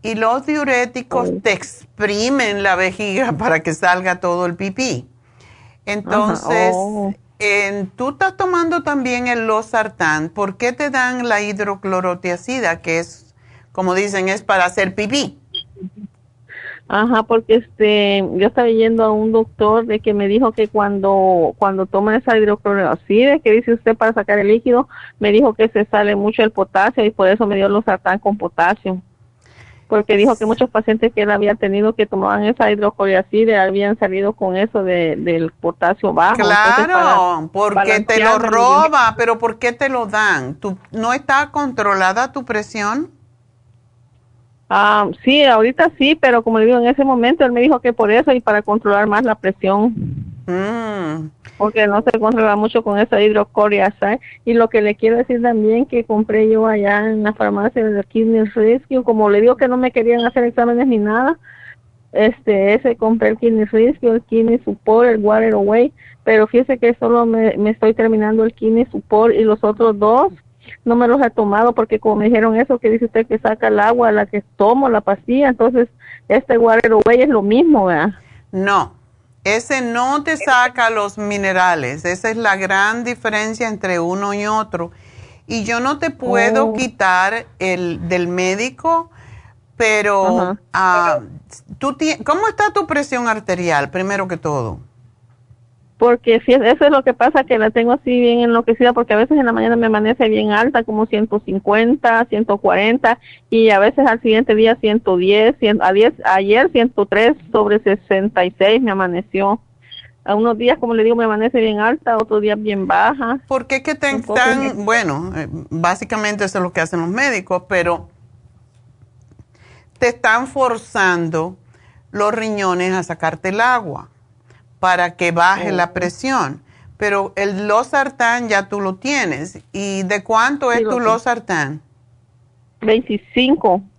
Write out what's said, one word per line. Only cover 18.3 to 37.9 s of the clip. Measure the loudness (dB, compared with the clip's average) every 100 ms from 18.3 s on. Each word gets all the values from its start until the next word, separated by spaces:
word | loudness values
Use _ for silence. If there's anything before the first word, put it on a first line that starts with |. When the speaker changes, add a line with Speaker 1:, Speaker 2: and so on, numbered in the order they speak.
Speaker 2:
yo | 0 0
estaba | 2 0
yendo | 2 2 2
a | 2
un | 2 0
doctor | 0 -2 0 2 2 0
de | -4
que | -2
me | -2 0
dijo | 2 0
que | 0 -2
cuando, | 0 -2 0 0 2 2 2 0 0
cuando | -2 -2 -2
toma | -2 0 0
esa | 0 2
hidroclorotiazida, | 2 0 -2 -2 0 -4 _ 2 2 2
que | 2
dice | 2 2
usted | -2 0 0
para | 0
sacar | -2 -2 0
el | 2
líquido, | 2 2 0 0 -10 -20 _
me | 2
dijo | 4 2
que | 2 0
se | 0
sale | 0 0 0 0
mucho | -2 0
el | 0
potasio | 0 -2 0 0 0
y | -2
por | 2 0
eso | 2 0
me |
dio | 0 0
losartán | 0 0 -2 -2 -2
con | -2 -4
potasio. | -6 0 0 0 -4 -8 -12 _ _ _ _ -20 -20 -20 _
Porque | -2 0 2
dijo | 2 2
que | -2
muchos | -2 0
pacientes | -2 -2 0 0
que | -2
él | -2
había | 0 0 -2
tenido | -2 0 -2
que | 0 -2
tomaban | -2 0 0
esa | 0 0 0
hidroclorotiazida | 2 -2 -2 0 0 0 0 2 2
habían | 0 0 -2 -2
salido | -2 -2 -4
con | -4 -4 -2
eso | -2 -2
de, | -2 -2 -2 -2
del | -4 -2 -4
potasio | _ -8 -2 -2 -2 -2
bajo. | 0 0 2
Entonces, | 2 2 4 2 2
Speaker 1:
Claro, | 2 2 2 2 -2 -6
Speaker 2:
para | -2 0
Speaker 1:
porque | 0 0